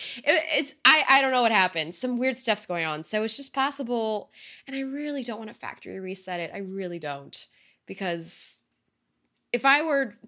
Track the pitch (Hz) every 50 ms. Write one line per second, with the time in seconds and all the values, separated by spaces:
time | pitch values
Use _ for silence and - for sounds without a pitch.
0 | - - - 240 - - 359 330 - - - 311 285 - - _ - 254 311 311
1 | - - 269 277 269 262 262 254 240 220 226 185 185 180 - 165 151 160 - -
2 | - 254 247 233 254 262 247 254 - 233 208 - - - 175 170 165 160 151 151
3 | 165 - - 214 214 226 - - 277 - - 277 269 294 277 - 247 226 247 233
4 | 220 220 214 208 - - _ - - - - - - - 269 269 269 269 269 285
5 | 294 294 285 277 233 247 214 226 220 220 240 - - - - - - 185 185 190
6 | 190 185 196 190 - 190 180 175 170 - - 196 196 185 190 196 190 175 175 170
7 | 160 147 143 139 139 139 - - - - _ _ _ _ _ _ _ - 185 -
8 | 202 180 170 170 165 165 - - - - - - _ _ _ _ _ _ _ _
9 | _ _ _ _ _ _ _ _ _ _ - 240 254 269 277 294 330 320 285 277
10 | 262 - - _ -